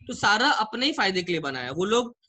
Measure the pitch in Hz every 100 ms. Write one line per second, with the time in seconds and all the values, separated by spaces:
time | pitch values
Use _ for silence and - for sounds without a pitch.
0 | - 247 226 214 269 269 214 233 269 285
1 | 202 185 175 165 143 131 123 156 190 233
2 | 240 -